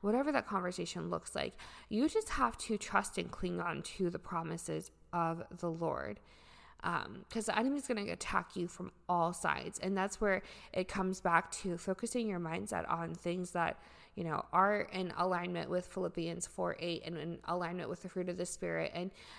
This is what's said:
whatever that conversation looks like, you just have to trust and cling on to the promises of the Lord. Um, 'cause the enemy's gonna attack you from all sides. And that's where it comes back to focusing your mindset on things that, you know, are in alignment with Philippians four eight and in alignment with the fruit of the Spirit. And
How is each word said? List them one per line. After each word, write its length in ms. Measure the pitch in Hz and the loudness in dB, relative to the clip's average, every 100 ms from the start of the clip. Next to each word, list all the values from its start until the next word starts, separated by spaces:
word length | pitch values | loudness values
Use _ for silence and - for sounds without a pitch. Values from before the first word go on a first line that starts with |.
whatever 280 | 202 233 285 | 4 4 4
that 160 | 277 202 | 2 2
conversation 640 | 202 180 180 170 180 170 | 0 0 -2 -4 -4 -2
looks 260 | 170 - | -2 -2
like, 220 | - - - - - - | -2 -2 -4 -16 -16 -4
you 220 | 214 294 | 2 4
just 180 | 440 427 | 2 0
have 300 | - 247 - | 2 2 0
to 180 | - 214 | -2 -2
trust 400 | - 196 196 - | 4 2 2 -2
and 140 | 175 | -4
cling 260 | - 185 175 | -2 -2 0
on 240 | 170 165 | 0 -2
to 280 | - - 180 | -6 0 0
the 80 | 175 | 0
promises 720 | - 175 165 165 - 156 - - - | -4 -4 -2 -4 -2 -4 -4 -14 -6
of 280 | 175 165 165 - | 0 0 0 -6
the 200 | 175 175 | -4 -4
Lord. 500 | 165 170 - 69 208 - - - - - - | 0 0 0 -4 -8 -12 -20 -20 -20 -20 -6
Um, 400 | - 170 - 196 - | -2 0 -2 -10 -6
'cause 180 | 226 214 | -4 0
the 120 | - | 2
enemy's 300 | 247 285 - | 4 2 0
gonna 160 | 226 | -2
attack 500 | 202 170 - 196 175 | -2 -4 0 0 0
you 140 | - 175 | -2 -2
from 240 | - 180 - - | -4 -10 -10 2
all 240 | 175 170 | 4 6
sides. 480 | 180 165 147 - - | 4 2 2 0 -4
And 160 | 190 196 | 0 2
that's 220 | 190 - | 0 2
where 220 | 214 190 - - - | 4 4 0 -16 -4
it 140 | - 185 | -2 0
comes 340 | 202 185 190 | 2 0 2
back 300 | 185 170 170 | 6 6 4
to 240 | - 196 175 | -4 -2 -2
focusing 520 | - 185 233 247 226 | 0 -2 0 0 0
your 100 | 185 | 0
mindset 500 | 170 165 208 - - | 0 -2 -2 -2 0
on 280 | 165 165 165 | 0 0 -2
things 340 | 175 180 180 | -2 -2 -2
that, 320 | 175 165 - - - - | 2 0 0 -10 -20 -16
you 80 | - | -6
know, 240 | 170 151 - | -2 -2 2
are 300 | 170 196 208 | 6 6 6
in 300 | - 190 185 156 | 2 -2 -2 2
alignment 540 | 180 175 180 175 - | 2 2 0 -2 0
with 180 | 175 180 | 0 0
Philippians 580 | - 180 175 165 170 - | -2 -2 0 -2 -2 -6
four 300 | - 180 160 | -2 0 0
eight 240 | 175 165 | -2 -2
and 140 | - 170 | -4 -4
in 220 | 156 170 | -4 -6
alignment 440 | - 175 170 180 - | -2 -2 0 -2 -4
with 140 | 175 | -6
the 60 | 185 | -4
fruit 200 | 185 180 | -4 -2
of 80 | 180 | -2
the 100 | 175 | -4
Spirit. 460 | - 175 165 160 | -2 -2 0 0
And 160 | 165 185 - - | -2 -6 -8 -18